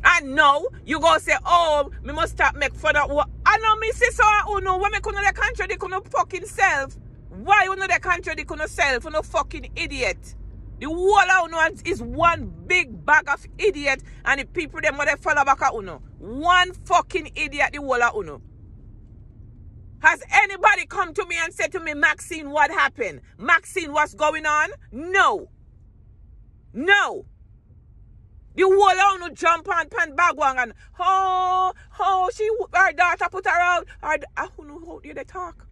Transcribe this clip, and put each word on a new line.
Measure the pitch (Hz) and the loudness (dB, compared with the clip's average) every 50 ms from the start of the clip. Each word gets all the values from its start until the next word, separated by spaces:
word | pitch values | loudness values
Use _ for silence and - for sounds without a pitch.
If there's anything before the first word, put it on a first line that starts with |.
| - | 4
And | 349 349 339 294 269 262 | 4 2 2 0 -2 2
now, | 302 311 277 277 294 339 539 - - - | 4 6 6 6 4 0 -6 -10 -10 -8
you | - 302 311 | -6 -4 2
go | 294 330 320 | 4 4 4
say, | 311 - - 302 - - | 4 2 -2 -2 -2 2
"Oh, | - 339 349 339 320 302 294 277 - - - | 2 4 4 4 4 2 0 0 -2 -6 -12
me | - 247 294 | -10 -8 -4
must | 311 330 320 - | -4 -4 -4 0
stop | - 320 269 - | 0 0 0 2
make | 285 285 262 - | 0 -4 -4 -4
fun | - - 311 302 | -2 0 2 2
of | 294 285 254 | 2 0 2
what." | 285 294 285 - - - - | 0 0 0 -2 -6 2 4
I | 370 415 | 4 4
know | 440 440 440 440 | 4 4 2 2
me | 440 440 440 | 2 0 -4
sister, | - - 480 480 - - 440 427 427 415 381 | 0 0 0 0 2 4 4 4 4 4 0
who | 415 415 392 | 0 -4 -2
know | 370 381 370 | 0 -2 -2
when | 370 392 415 | 0 0 -2
me | 427 403 | -2 -2
couldn't | - 427 403 403 403 392 370 | -6 -6 -6 0 -2 -2 0
contradict | - 403 453 494 - 381 - 381 370 403 | 0 -4 -4 -2 -4 -6 -6 -6 -8 -8
on | 370 381 381 392 | -8 -8 -8 -8
fucking | - - 381 339 339 - 349 370 | -4 -2 -2 -2 -2 -4 -12 -12
self. | 427 - - 403 370 320 285 269 269 - - - - - - - - | -10 -2 0 2 2 2 0 -4 -6 -10 -18 -18 -20 -20 -20 -20 -18
Why | - 185 220 320 403 415 370 | -16 -12 0 2 4 4 4
you | 381 392 | 2 0
know | 381 381 | -4 -2
they | 381 349 311 | -2 -2 -2
contradict | - 370 349 349 359 349 311 311 294 - | 0 -2 -4 -4 -4 -8 -8 -8 -10 -10
on | 220 196 208 | -8 -8 -8
self? | 214 - - 330 285 262 240 - | -8 -2 -2 0 0 0 -2 -4
You | 320 | -4
no | 302 311 | -6 -6
fucking | - - - 320 277 - - 302 254 262 - | -6 -2 -4 -4 -4 -4 -8 -14 -14 -12 -8
idiot. | - 339 285 285 262 240 196 175 - - - - - - - - - - - - - | -8 -8 -8 -6 -4 -4 -4 -4 -6 -12 -18 -18 -16 -16 -16 -16 -16 -18 -16 -14 -10
The | 233 | -8
whole | 294 320 349 370 381 415 | -8 -6 0 2 4 6
of | 403 381 370 381 370 349 | 6 6 6 4 2 2
uno | 320 330 330 320 320 311 - - | 0 0 0 0 0 0 -6 -6
is | 330 - 226 | -6 -6 -6
one | 240 233 233 294 330 339 339 320 233 190 - - - | -6 -10 -2 2 2 2 2 0 -6 -12 -14 -16 -4
big | - 349 359 339 254 220 170 147 | 0 0 0 0 -2 -8 -8 2
bag | - 294 311 294 | 2 2 4 4
of | 285 277 - - - - | 0 -6 -6 -6 -18 -10
idiot. | - 349 427 370 294 294 277 269 269 - - - - - | -2 -2 -2 -2 0 -2 -2 -2 -2 -6 -18 -20 -8 -2
And | 240 269 277 | -2 -2 -2
the | 277 | -4
people | - - 349 320 269 - 311 | -8 -8 -8 -8 -8 -8 -4
them | 302 302 269 | -4 -4 -2
what | 285 294 | 0 -2
they | 294 285 | -2 -2
follow | 277 - 370 302 294 277 | -2 -2 0 2 2 2
back | 277 262 - | 2 2 0
at | 311 269 - | 0 -2 -2
uno. | 220 196 185 170 - - - - - | -4 -10 -10 -14 -14 -16 -20 -20 -18
One | 156 190 233 269 311 349 359 359 359 370 359 | -16 -12 -10 -4 2 4 4 4 4 2 -2
fucking | - - - 370 349 - - - 359 302 - - | -14 -4 2 2 2 2 2 -6 -8 -8 -6 -8
idiot, | - 311 294 277 285 277 - - | -8 -8 -6 -2 -2 -2 -2 -2
the | 294 | -8
whole | 285 269 254 240 | -4 -2 0 2
of | 240 233 - | 2 0 0
uno. | 214 185 156 143 131 - - - - - - - - - - - - - - - - - - - - - - - - - - - - - - - - | -4 -10 -10 -12 -16 -18 -20 -20 -20 -20 -20 -20 -20 -20 -20 -20 -20 -20 -20 -20 -20 -20 -20 -20 -20 -20 -20 -20 -20 -20 -20 -20 -20 -20 -20 -16 2
Has | - 311 339 294 - - | 4 4 4 4 -4 2
anybody | - 381 427 392 392 359 403 427 403 381 311 | 2 2 2 2 -2 2 4 4 4 4 -2
come | - - 403 370 339 294 | -6 -4 -4 -4 -4 -4
to | - 359 | -6 -6
me | 349 339 | -4 -4
and | 339 330 330 - | -4 -4 -4 -4
said | - 339 302 330 | -4 -6 -4 -4
to | 359 | -6
me, | 330 311 302 | -6 -6 -2
"Maxine, | 285 320 311 302 - - - 349 320 302 277 | 2 2 0 0 0 -8 -12 -12 -12 -10 -4
what | 285 302 294 285 | 2 2 2 2
happened? | 330 311 285 269 - - 233 185 147 120 - - - | 2 0 0 0 0 -4 -6 -6 -6 -12 -20 -20 -20
Maxine, | - 196 294 339 320 330 - - 370 330 294 | -8 0 2 2 2 0 -4 -8 -8 -6 -2
what's | 285 302 302 294 - | 0 0 0 0 0
going | - 302 302 302 311 311 | 0 0 0 0 0 -2
on?" | 302 302 302 311 359 554 - - - | 0 0 0 0 -2 -4 -14 -20 -18
No. | - 240 311 359 370 392 359 285 220 175 117 - - _ - - - - - - - - - - - - - - - - - - - - - - | -14 -12 -8 0 4 4 4 4 4 0 -8 -14 -20 _ -20 -20 -20 -20 -20 -20 -20 -20 -20 -20 -20 -20 -20 -20 -20 -20 -20 -20 -20 -20 -20 -14
No. | - 214 294 370 403 403 370 262 196 - - - - _ - - - - _ _ - - _ - - - - - - - - - - - - - - | -10 -6 2 4 4 4 4 0 -4 -8 -12 -16 -20 _ -20 -20 -20 -20 _ _ -20 -20 _ -20 -20 -20 -20 -20 -20 -20 -20 -20 -20 -20 -20 -14 -2
The | - 370 | 2 4
whole | 392 381 392 403 392 | 4 6 6 6 6
of | 359 370 392 403 381 359 | 6 6 4 4 2 0
uno | 349 339 - | -6 -10 -8
jump | - - 330 339 330 320 392 | -2 2 2 2 2 0 -2
on | 370 339 320 | -2 -2 -2
pan | 294 - 359 339 320 269 | -4 -2 -4 -4 -2 0
bagwang | 294 349 349 311 262 302 269 262 | 2 2 2 2 2 0 0 2
and, | 254 247 226 - - - - - | 0 -4 -4 -6 -20 -20 -20 -10
"Oh, | - 359 370 381 381 381 381 370 370 370 370 370 370 370 370 370 - - - - - | -2 0 2 2 2 2 2 0 0 0 0 2 2 0 0 -2 -6 -18 -20 -6 -2
oh, | 359 381 381 370 370 359 - | 0 0 2 2 0 -2 -2
she, | - 427 427 440 480 381 - - | -2 -2 -2 -2 -2 -4 -2 2
her | 359 381 359 | 4 4 4
daughter | 302 285 359 349 330 370 359 349 | 4 2 2 2 2 0 -2 -4
put | - 381 381 | -4 -2 -2
her | 403 330 349 | 0 2 2
out." | 349 349 349 339 339 - - - | 2 2 2 0 -2 -8 -18 -10
Her, | - 302 311 294 285 - _ | -4 -4 -4 -4 -4 -10 _
I | - 294 370 - | -10 -10 -8 -10
don't | - 311 | -20 -20
know | 294 294 339 330 | -18 -18 -18 -16
how | 339 320 - - | -16 -18 -18 -18
they | 285 302 - - | -16 -14 -14 -14
talk. | - - 381 370 339 330 - - - | -12 -10 -12 -12 -12 -12 -18 -20 -20